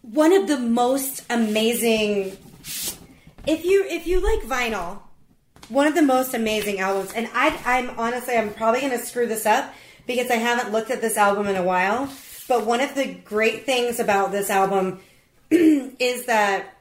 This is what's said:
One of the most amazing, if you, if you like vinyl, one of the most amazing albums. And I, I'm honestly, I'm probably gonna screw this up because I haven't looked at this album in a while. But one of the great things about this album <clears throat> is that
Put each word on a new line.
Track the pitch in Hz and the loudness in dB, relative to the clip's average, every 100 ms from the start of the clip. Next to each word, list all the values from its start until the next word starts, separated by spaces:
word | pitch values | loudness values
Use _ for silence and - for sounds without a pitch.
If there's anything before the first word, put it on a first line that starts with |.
One | 240 226 311 | -6 2 4
of | 392 - | 4 2
the | 285 | -2
most | 240 233 247 277 - - - | 0 2 2 0 -2 -10 -6
amazing, | 240 220 214 220 226 226 220 214 202 190 - - - - - - - - - - - - | -2 0 2 0 0 2 2 2 0 -4 -8 -20 -20 -12 -8 -8 -10 -18 -20 -20 -10 -4
if | 320 349 | -2 2
you, | 392 381 | 2 2
if | 330 330 | -4 0
you | 370 | 2
like | 403 440 - | 2 0 0
vinyl, | 262 233 208 170 202 - - _ _ _ _ - | -2 -2 -4 -6 -10 -16 -20 _ _ _ _ -4
one | 247 294 | 2 2
of | |
the | 311 | 4
most | 294 254 262 | 4 4 2
amazing | 247 220 214 208 196 | -2 -2 -2 -2 -2
albums. | 190 196 190 | 0 -2 -2
And | 220 226 | -6 -4
I, | 240 294 - 247 | 0 0 0 -2
I'm | 254 240 - | -2 -2 -4
honestly, | 226 247 240 | -4 -4 -2
I'm | 233 208 | -2 -2
probably | - 226 240 | -2 0 0
gonna | 277 247 | 0 -4
screw | - 247 233 | -6 -4 -4
this | 220 | -2
up | 214 226 277 - - - - | 2 0 0 -12 -20 -20 -6
because | 247 247 | -4 0
I | 233 | 0
haven't | 233 247 208 | 0 -2 0
looked | 214 220 | -4 -2
at | 247 | -4
this | 226 220 | -2 2
album | 202 202 202 | 2 2 0
in | 190 | 0
a | |
while. | 180 180 190 233 277 - - - - | 2 2 2 0 -4 -10 -18 -20 -2
But | 247 | 0
one | 214 240 | 2 0
of | 277 | -2
the | 277 247 | -2 -4
great | 185 - 208 220 - - | -6 -6 0 0 0 -2
things | 247 240 240 | 0 0 -2
about | 214 202 190 | 0 2 0
this | 202 196 | -2 0
album | 196 190 190 190 - - _ _ | 0 2 2 -2 -4 -16 _ _
<clears throat> | _ _ | _ _
is | 330 320 294 254 - 247 247 | 4 6 4 0 -2 -2 -2
that | - 220 202 190 - - | 0 2 2 0 -4 -18